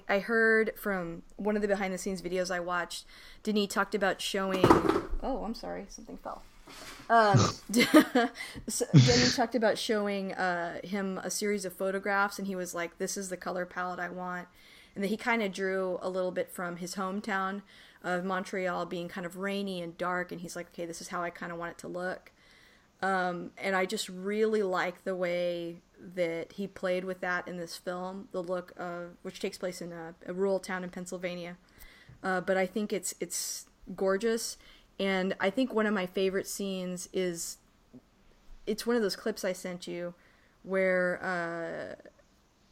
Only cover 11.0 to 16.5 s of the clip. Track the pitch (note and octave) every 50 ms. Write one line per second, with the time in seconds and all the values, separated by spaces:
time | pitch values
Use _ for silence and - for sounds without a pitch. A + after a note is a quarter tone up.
11 | G3 F#3+ F#3 - - F#3 - - G#3+ G#3 G#3 G3+ F#3 F3+ - - F#3+ F#3+ F#3+ G3
12 | G3 G#3 G3 G3 G3+ G#3 - - G3 G3 F#3+ F3+ F3+ F3 - F3 E3+ E3+ - -
13 | F#3 F#3+ - G3+ G3 F#3 F3+ F3+ - F3+ F3 F3+ F3+ F3 - F#3 F3+ F3+ F3+ F3
14 | F3 F3 F3+ F3+ F3+ F3+ F3+ F3+ F3 - - - - - - - - - - F#3+
15 | G3 G3 G#3+ G#3+ - B3 A#3 A#3 G#3 G3 F#3 - G3 F#3+ F#3+ F#3+ F#3+ F#3 F3+ -
16 | - F#3 F#3 F#3 F#3 F3+ F3 F3+ - -